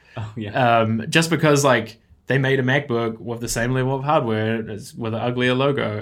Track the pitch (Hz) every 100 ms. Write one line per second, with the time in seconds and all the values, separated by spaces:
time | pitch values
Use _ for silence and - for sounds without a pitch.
0 | _ 117 107 117 104 139 123 117 110 113
1 | 156 160 165 160 156 143 139 117 107 -
2 | _ _ - 135 135 135 127 143 139 117
3 | 113 110 107 113 117 120 120 131 127 135
4 | 139 156 120 107 110 113 110 101 - -
5 | 117 110 120 123 123 127 139 127 110 104